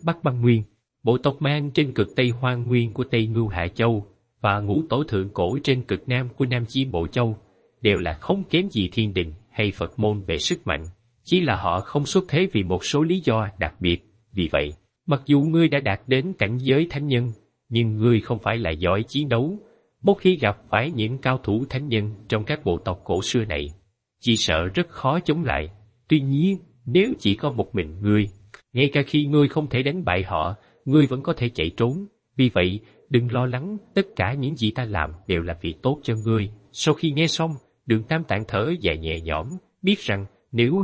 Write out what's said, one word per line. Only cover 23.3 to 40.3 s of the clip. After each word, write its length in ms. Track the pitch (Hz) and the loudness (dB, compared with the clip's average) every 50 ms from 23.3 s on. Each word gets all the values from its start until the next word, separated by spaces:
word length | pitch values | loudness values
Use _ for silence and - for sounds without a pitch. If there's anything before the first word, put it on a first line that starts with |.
| - 123 110 | -2 -2 -2
này, 240 | 107 78 73 73 71 76 - _ _ _ _ _ _ _ _ | 0 -4 -4 -6 -8 -10 -16 _ _ _ _ _ _ _ _
chỉ 160 | - 120 113 | 2 2 2
sợ 320 | 107 - - 85 78 85 92 | 2 2 2 2 2 0 0
rất 220 | 95 175 175 - | -2 -2 -4 -4
khó 300 | - - - 131 143 175 | -6 -4 -2 0 0 0
chống 240 | 175 - 147 165 170 | 0 0 -2 0 0
lại. 260 | 120 71 69 78 92 - - - _ _ _ _ _ | -2 -2 -4 -4 -6 -12 -18 -20 _ _ _ _ _
Tuy 120 | 156 156 | 2 2
nhiên, 380 | 135 135 139 139 165 190 196 180 - _ _ _ _ | 2 2 0 2 2 2 0 -2 -6 _ _ _ _
nếu 280 | - 120 175 196 240 254 - | 0 2 2 2 2 0 -2
chỉ 160 | - 202 196 | 0 0 0
có 160 | - - 147 | 2 -2 -4
một 240 | 127 113 - - - | -2 -2 -6 -4 -2
mình 220 | 101 85 76 78 90 | -4 -4 -4 -6 -4
ngươi, 240 | 101 104 104 107 104 101 - - - - - - _ _ _ | 0 2 4 4 2 0 -4 -14 -20 -20 -20 -20 _ _ _
ngay 160 | 120 139 143 139 | 0 0 2 2
cả 80 | 143 139 - | 0 0 2
khi 180 | - 151 147 | 0 0 0
ngươi 220 | 143 147 147 143 135 | 4 4 4 4 4
không 220 | - 160 151 143 | 2 -2 -4 -2
thể 140 | - 127 131 | -2 -2 -2
đánh 220 | 143 143 185 170 | -2 -2 -2 0
bại 180 | - 87 92 95 | 0 0 0 0
họ, 320 | 95 101 80 78 87 98 - _ _ _ _ _ | -2 -2 -2 -2 -2 -4 -8 _ _ _ _ _
ngươi 220 | 135 135 156 147 131 | 4 4 6 6 4
vẫn 140 | 131 131 | 2 -4
có 120 | 139 - 165 | -4 -6 -4
thể 160 | - 123 117 | -2 -2 -4
chạy 220 | - - 80 82 - - | -2 -2 -2 -2 0 0
trốn. 280 | 117 120 135 180 202 202 _ _ _ _ _ | 0 0 0 -4 -8 -12 _ _ _ _ _
Vì 140 | - 131 123 | 2 2 4
vậy, 300 | - 98 90 90 95 110 - - _ _ _ _ | 4 4 2 2 0 -4 -10 -14 _ _ _ _
đừng 220 | - 120 117 123 | 2 2 2 2
lo 140 | 113 131 127 | 0 -2 -2
lắng, 320 | 127 123 127 143 190 214 202 - _ _ | -2 -4 -6 -6 -8 -10 -10 -12 _ _
tất 140 | 196 190 196 - | -2 -2 -2 -2
cả 180 | - - 95 127 | -2 -2 -2 -2
những 220 | 143 131 135 156 | -2 -4 -4 -2
gì 160 | 127 117 107 | 0 -2 -2
ta 140 | - - 123 | 0 -2 -6
làm 260 | 110 104 85 76 71 80 - - - | -4 -2 -2 -2 -4 -6 -12 -4 -2
đều 140 | 92 85 | -2 0
là 160 | 85 87 82 - | 0 -4 -6 -6
vì 120 | - 87 - - | -6 -8 -8 -2
tốt 180 | - 127 143 151 - | -2 -2 -2 -2 -2
cho 100 | - 113 110 104 | -4 -4 -2 0
ngươi." 240 | 113 113 110 104 104 - - _ _ | 0 0 0 0 -2 -6 -14 _ _
Sau 240 | _ - - 160 151 | _ -2 0 0 2
khi 160 | - - 165 | 2 0 -2
nghe 160 | 143 147 165 160 | 0 0 0 0
xong, 240 | - - 165 165 156 131 _ _ _ _ _ | 0 -2 -4 -4 -4 -8 _ _ _ _ _
Đường 180 | - 113 110 113 | 0 0 0 0
Tam 200 | - 160 160 165 | -2 -4 -4 -2
Tạng 200 | - - 101 110 - | -2 -4 -4 -4 -4
thở 260 | - 98 107 147 175 170 | -2 -2 -2 -2 -4 -2
dài 160 | 107 90 76 78 | -2 -2 -2 -2
nhẹ 220 | 80 80 80 82 | -4 -6 -6 -6
nhõm, 260 | 82 82 76 78 82 127 175 180 _ _ _ _ | -4 -4 -4 -4 -4 -8 -12 -14 _ _ _ _
biết 180 | - 185 208 - | 0 0 0 0
rằng 260 | - - 104 98 98 98 | 0 -4 -4 -4 -4 -10